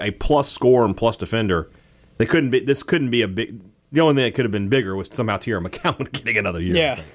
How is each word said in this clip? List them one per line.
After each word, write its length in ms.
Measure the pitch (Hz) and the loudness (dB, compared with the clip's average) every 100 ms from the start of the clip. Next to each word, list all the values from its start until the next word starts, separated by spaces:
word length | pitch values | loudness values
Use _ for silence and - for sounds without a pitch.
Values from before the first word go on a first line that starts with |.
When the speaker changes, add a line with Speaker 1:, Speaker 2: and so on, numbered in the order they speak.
| 104 | -4
Speaker 1:
a 40 | |
plus 380 | - - 147 139 | -2 0 2 0
scorer 340 | - 127 123 110 | 0 4 6 4
and 100 | 92 | 2
plus 220 | 113 - | 0 -2
defender, 520 | 92 113 104 85 78 - _ _ _ - | -4 -2 0 0 -4 -14 _ _ _ -4
they 80 | 117 | 0
couldn't 260 | 165 135 | 2 2
be, 100 | 127 | 0
this 220 | 131 139 | 2 -2
couldn't 260 | - 175 131 | 0 0 0
be 120 | 120 | 0
a 60 | 101 | 0
big, 340 | 92 - 107 98 _ _ | -2 -8 -10 -20 _ _
the 80 | 143 | 2
only 160 | 160 139 | 4 4
thing 80 | |
that 100 | 120 | 2
could 120 | - 117 | 0 -2
have 60 | |
been 180 | 104 98 | -2 0
bigger 260 | 135 95 95 | 0 0 -4
was 140 | 95 | -8
somehow 260 | - 110 98 | -4 -2 -2
Tierra 240 | - 101 | -2 -4
McCowan 480 | 87 - 175 - 135 | -4 -6 -4 -4 -6
<laughs> 20 | |
getting 240 | - 226 214 | -8 -4 -2
another 240 | 196 170 | -2 -2
year, 140 | 180 175 | 0 2
I 40 | |
Speaker 2:
Yeah. 160 | 151 120 | 0 -2
Speaker 1:
think. 120 | - | -10